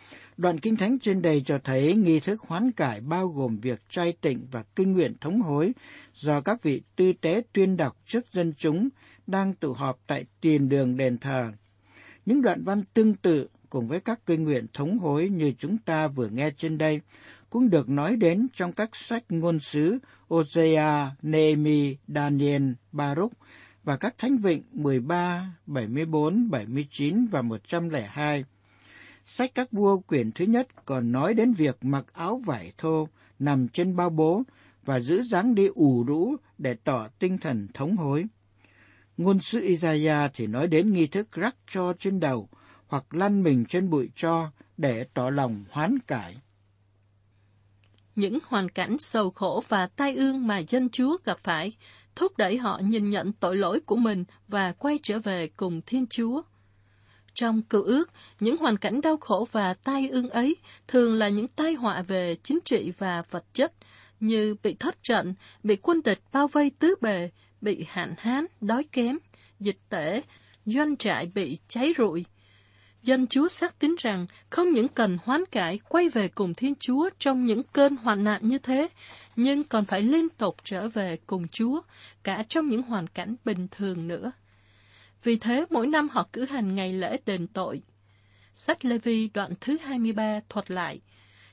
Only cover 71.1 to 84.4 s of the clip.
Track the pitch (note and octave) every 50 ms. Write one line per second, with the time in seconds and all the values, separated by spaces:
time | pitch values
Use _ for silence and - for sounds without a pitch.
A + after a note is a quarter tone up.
71.1 | D3+ A2+ E3 F3 - G3+ F3+ B2+ C#3+ - _ - - A#3 B3+ D#4+ E4 C#4 A3+ F#3
72.1 | D#3 F3 F3 - _ _ _ _ _ _ _ _ _ _ _ _ _ _ - B3
73.1 | C4 C4 B3+ - - C4 D4+ F4+ - - E4+ F4 - - C#4+ D4+ E4+ - - A3
74.1 | G3 F3+ F3 - - - _ - - E4+ F4+ F4+ D4+ A3+ A#3 C#4+ - - A3+ F#3+
75.1 | F3+ E3 - A#3+ C4+ D#4+ F#4+ - - G#3+ F3 E3 F#3+ G#3 _ - - E4+ F4 D#4+
76.1 | - A3+ G3 F3 - - G3 F3 E3 - B3 C#4 C#4 - - B3+ B3+ C#4 E4 F#4+
77.1 | - - - C#4 C4 B3+ B3 A3+ G#3 A#3+ C#4+ _ - C#4+ C#4 C#4 C#4+ A#3+ A3 A#3+
78.1 | G#3 G3 G#3 G#3+ G#3 - A3 A3 C4 C4+ - B3+ C4 C4+ D#4+ - _ - - -
79.1 | - - - - - A#3 A#3+ C#4 C#4+ C#4+ D4 - - G#3+ G3+ - G3 G3 G#3 B3
80.1 | D4+ E4 E4 E4 - - A3 F3 - - - - G3+ F3+ G#3 A3+ - G#3+ F#3+ F3+
81.1 | E3 E3 - - F#3+ F#3 E3+ E3 - - A3 A#3+ C#4 - - _ - - - -
82.1 | - _ - G3 F#3+ G#3 A3+ - - E4 D#4 C#4+ G#3+ A#3 B3 A#3 A3+ F#3+ E3 -
83.1 | - F#3 F3 G3+ A#3+ - - A3+ G3 F3+ F3+ F#3+ - - G3+ F#3+ F3+ E3 E3 E3+
84.1 | F3 - F#3+ B3+ - _